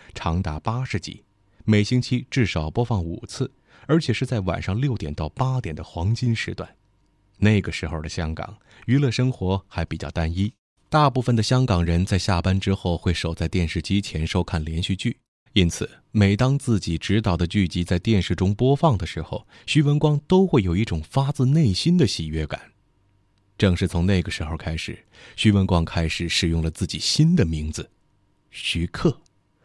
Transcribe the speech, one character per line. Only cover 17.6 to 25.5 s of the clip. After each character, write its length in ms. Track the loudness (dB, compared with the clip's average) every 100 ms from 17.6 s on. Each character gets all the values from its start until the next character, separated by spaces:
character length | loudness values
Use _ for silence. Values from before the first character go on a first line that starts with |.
| 0
集 160 | 0
在 160 | 0 0
电 220 | 2 2
视 140 | 2 0
中 180 | 0
播 220 | 2 2 4
放 220 | 2 2
的 80 | -2
时 160 | -8
候， 260 | -8 -10 -12 -14 -2
徐 160 | 2
文 180 | 4 4
光 200 | 2 2 2
都 180 | 4 4
会 180 | 4
有 120 | 2 0
一 80 |
种 180 | 0 -2
发 300 | -2 -2 0
自 140 | 0 2
内 280 | 4 4
心 240 | 2 2 4
的 100 | 2
喜 200 | 0 -6
悦 180 | -4 -4
感。 240 | -8 -12 _ _ _ _ _ _ _ _ 0
正 180 | 2 4
是 120 | 0
从 180 | 0 2
那 160 | 2
个 100 | 0
时 120 | -6
候 120 | -6 -8
开 180 | -6 -8
始， 300 | -8 -14 _ -20 -16 0
徐 160 | 4